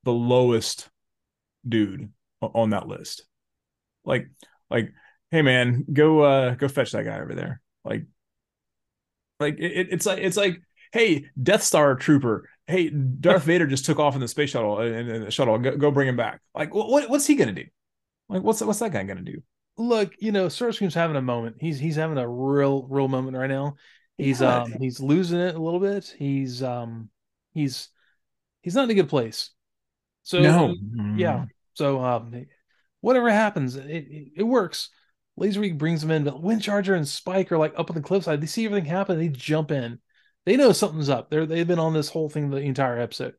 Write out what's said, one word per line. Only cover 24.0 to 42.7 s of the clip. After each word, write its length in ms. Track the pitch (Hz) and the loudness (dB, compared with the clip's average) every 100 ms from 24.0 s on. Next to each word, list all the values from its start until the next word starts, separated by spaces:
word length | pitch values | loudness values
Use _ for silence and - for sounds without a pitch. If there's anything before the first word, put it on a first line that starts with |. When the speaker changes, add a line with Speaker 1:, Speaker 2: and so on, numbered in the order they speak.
| _ - | _ -4
Speaker 2:
He's, 220 | 139 127 | -2 2
Speaker 1:
Yeah. 180 | 131 123 | 2 2
Speaker 2:
um, 120 | 120 113 | -2 -6
he's 220 | 131 123 | -6 -6
losing 400 | 135 160 180 175 | 0 2 2 0
it 140 | 180 | -2
a 40 | 165 | -2
little 220 | 160 175 | -4 -2
bit. 340 | 196 202 - - | -2 -2 -8 -8
He's, 440 | 143 139 135 123 | -4 -2 -4 -6
um, 460 | 131 123 117 117 110 _ _ _ _ | -6 -6 -8 -12 -16 _ _ _ _
he's, 340 | 160 143 123 - _ _ _ _ _ _ _ | -4 -4 -4 -14 _ _ _ _ _ _ _
he's 120 | - | -4
not 100 | 202 | 0
in 60 | 262 | 2
a 40 | |
good 140 | 202 156 | 2 2
place. 420 | 147 113 - - _ _ _ _ _ _ _ | 0 -2 -6 -12 _ _ _ _ _ _ _
So, 180 | - 180 | -4 4
Speaker 1:
No. 320 | 175 170 139 90 101 117 104 107 | 6 6 4 0 -8 -6 -4 0
Speaker 2:
yeah. 220 | 175 131 | 0 -2
Speaker 1:
Mm. 100 | 131 _ _ | -6 _ _
Speaker 2:
So, 300 | - 143 135 | -4 -2 0
um, 420 | 127 120 117 123 147 _ _ _ _ _ | 0 -2 -4 -16 -16 _ _ _ _ _
whatever 300 | 202 254 240 | 2 2 4
happens, 460 | 214 220 196 131 131 | 4 2 0 -4 -6
it, 100 | 135 | -10
it, 420 | 160 139 151 147 - | -10 -10 -16 -18 -4
it 60 | |
works. 480 | 226 254 180 - - _ _ _ _ - | 0 2 0 -6 -12 _ _ _ _ -4
Laserbeak 400 | 196 202 208 156 | -2 0 -2 -2
brings 260 | 156 165 | -2 -2
him 60 | 156 | 0
in, 140 | 160 | 0
but 180 | 143 135 | 0 -4
Windcharger 520 | 175 220 202 202 190 | -2 -2 0 -2 2
and 140 | 185 147 | 0 0
Spike 420 | - - 190 185 | -6 -2 -2 0
are, 80 | 165 | 2
like, 140 | 156 - | 0 -2
up 100 | 156 | -6
on 60 | 165 | -6
the 60 | |
cliffside. 400 | 139 196 170 147 | 0 -2 0 -2
They 40 | 160 | -2
see 200 | - 226 | -4 -2
everything 180 | 202 | -2
happen. 340 | 151 180 196 170 | -2 -4 -2 -2
They 100 | 165 | -2
jump 420 | 131 147 156 156 | -4 -2 -2 0
in. 280 | 147 117 117 _ _ _ _ | -4 -4 -10 _ _ _ _
They 120 | - 254 | 0 4
know 140 | 269 | 6
something's 360 | 180 202 156 143 | 6 2 -2 0
up. 220 | 127 - | -2 0
They're, 160 | 151 160 | -2 0
they've 200 | 165 170 | -2 0
been 120 | 175 | 2
on 160 | 160 | 2
this 160 | 156 147 | 0 -2
whole 180 | 165 156 | -4 -4
thing 220 | 151 143 | -4 -4
the 80 | 139 | -2
entire 420 | 143 | -4